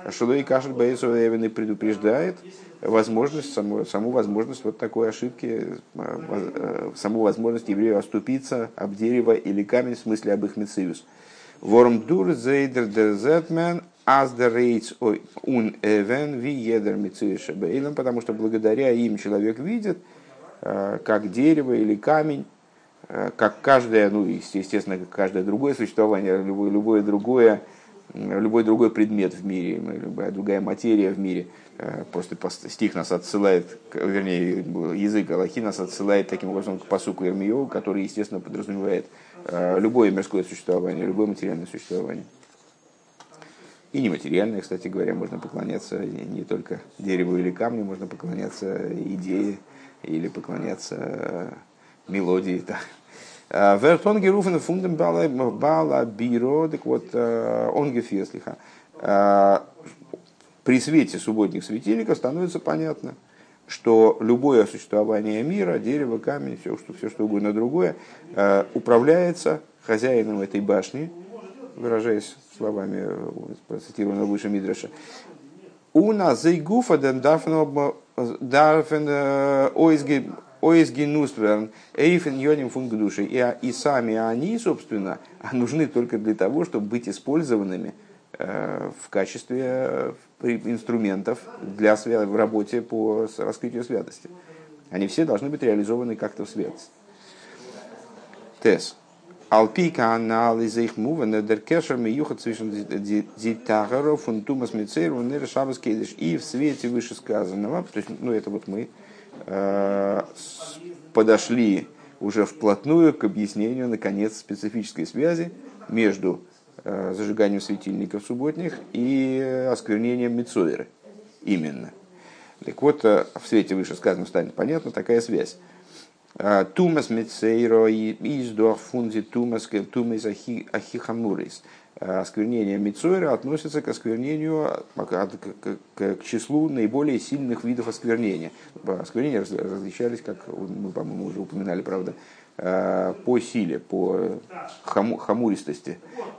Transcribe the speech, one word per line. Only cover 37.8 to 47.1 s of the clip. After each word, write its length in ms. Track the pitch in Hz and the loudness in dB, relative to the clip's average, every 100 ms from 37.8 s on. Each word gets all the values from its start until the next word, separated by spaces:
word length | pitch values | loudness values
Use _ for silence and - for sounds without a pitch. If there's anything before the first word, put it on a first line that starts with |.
| 101 98 | -4 -4
естественно, 360 | 95 - 104 95 | -4 -4 -6 -8
подразумевает, 640 | 90 110 101 98 98 90 - - - - - | -10 -10 -8 -4 -2 -2 -4 -14 -20 -16 -8
э, 340 | 87 90 95 | -2 0 2
любое 300 | 110 123 107 | 4 6 4
мирское 340 | 95 95 101 | 4 -2 -4
существование, 600 | 90 92 - 90 90 85 95 | -4 -6 -2 0 0 -2 -2
любое 220 | 95 107 | 0 0
материальное 400 | 98 - 85 87 | -2 -4 -6 -8
существование. 580 | - - 90 90 90 - _ _ _ _ _ _ _ _ - - - - - - - _ | -14 -8 -6 -6 -8 -14 _ _ _ _ _ _ _ _ -20 -20 -20 -20 -20 -20 -20 _
И 80 | 139 | -2
нематериальное, 600 | 120 76 71 87 110 104 | 0 -2 0 0 0 -2
кстати 260 | - 90 92 | -6 -8 -6
говоря, 260 | 95 92 | -4 -2
можно 240 | 92 95 - | -2 -6 -8
поклоняться 640 | - - 95 95 - 95 | -10 -8 -6 -8 -8 -8
не, 240 | 104 104 | -6 -8
не 200 | 110 98 | -10 -10
только 360 | - 98 - - - - | -6 -6 -6 -12 -12 -10
дереву 380 | 95 | -2